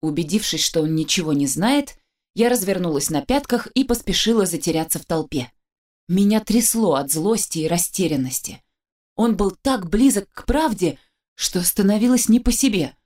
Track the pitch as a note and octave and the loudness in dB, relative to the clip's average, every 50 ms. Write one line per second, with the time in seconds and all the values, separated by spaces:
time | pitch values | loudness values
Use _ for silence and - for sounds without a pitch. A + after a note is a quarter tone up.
0 | - D#3 D3+ D3+ E3 D3 F3+ G#3+ G#3+ - - D3+ - - - E3+ D#3 D#3 D#3+ D#3+ | -4 -4 -4 -4 -4 -2 -2 -2 -2 -2 -4 -2 -4 -2 0 0 0 0 0 -2
1 | D#3+ D#3 - - F3 D#3 D3+ C#3+ C#3+ C3+ B2+ - F3+ A#3 C#4 D4 C#4+ - - _ | -2 -2 -2 -2 0 0 0 0 0 -2 -2 0 0 2 2 0 0 -4 -10 _
2 | _ _ _ _ _ _ _ - A3+ A#3+ B3 A#3+ F#3+ F#3 G3 F#3 F#3 F3 D#3 C#3 | _ _ _ _ _ _ _ 0 2 2 2 0 0 -2 -2 -2 -2 -2 -2 -2
3 | C#3+ - D#3+ C#3+ C#3 - B3+ C#4+ C#4+ - A#3+ A#3+ - - - - C4+ - A#3+ A#3 | -2 -2 -2 -4 -2 0 -2 -2 0 0 -4 -4 -4 -2 -2 -2 0 0 -2 -4
4 | - - F#3 - - - A#3 A3+ G3 F3+ E3 D#3 - F3 D#3+ D#3+ D#3+ D#3+ - D#3+ | -2 -2 -2 0 0 2 2 2 2 0 0 -4 -4 -2 -2 -2 -2 -4 -6 -8
5 | - _ E3+ E3 D#3 C3+ - D3 B2 - _ _ _ _ _ _ _ _ _ _ | -6 _ -4 -4 -4 -4 -6 -6 -6 -6 _ _ _ _ _ _ _ _ _ _
6 | _ _ F3 F#3 G3+ G3+ G#3+ A3 G#3+ - G3+ A#3 A3 - - A3+ A3+ F#3+ D3+ C3+ | _ _ 0 2 4 4 2 2 0 2 0 2 2 2 0 0 2 2 2 0
7 | C#3 C#3 - D#3+ D#3 G3 A3+ A3 - - - E3 D#3 D#3+ E3 E3+ E3+ - - - | 0 -2 -4 -2 0 0 0 0 -2 -4 -6 -4 -2 -2 0 -2 -2 -4 -2 -2
8 | F#3+ D#3+ D3+ C3+ C3 B2+ B2+ - - - - - _ _ _ _ _ _ _ _ | -2 0 0 -2 -2 -4 -6 -8 -8 -10 -16 -16 _ _ _ _ _ _ _ _
9 | _ _ _ - G#3+ A#3+ A3 F3+ G#3 G3 F#3 _ _ C#4 C4+ A#3+ F#3 E3 D#3+ G#3 | _ _ _ 0 0 0 2 0 0 -2 -2 _ _ 0 0 0 -2 -2 2 4
10 | B3+ C#4 C4+ D4+ D4 _ _ - - - - C#4+ D#4 - A3 - F#3 E3 - - | 4 6 4 2 -4 _ _ -18 -4 -2 0 2 2 0 0 0 -2 -2 -2 -4
11 | _ _ _ _ _ _ _ - - - - F#3 F3+ - - - G3+ G3 G#3 G#3+ | _ _ _ _ _ _ _ -8 -8 -4 -4 -2 -2 -2 0 2 2 2 4 4
12 | G#3+ B3 B3+ A#3+ - - A3 A#3+ B3 - A#3 - - C4+ G#3 F#3 D#3 B2+ - _ | 4 4 4 2 4 4 2 4 4 2 0 2 2 0 2 0 -4 -4 -8 _
13 | _ | _